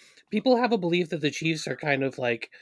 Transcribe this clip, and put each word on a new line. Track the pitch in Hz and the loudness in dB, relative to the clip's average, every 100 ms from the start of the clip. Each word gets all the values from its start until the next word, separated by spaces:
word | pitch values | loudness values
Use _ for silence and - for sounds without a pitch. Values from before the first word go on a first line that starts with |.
| - - - | -20 -20 -4
people | 214 262 240 | 0 4 4
have | 247 | 4
a | 220 | 2
belief | 175 175 165 | 2 0 0
that | 170 | -2
the | 147 | -2
Chiefs | 135 160 156 - | -2 -4 -2 -4
are | 131 | -4
kind | 151 139 | 0 0
of | 135 135 | 0 -2
like, | 123 117 - - | -2 -2 -6 -16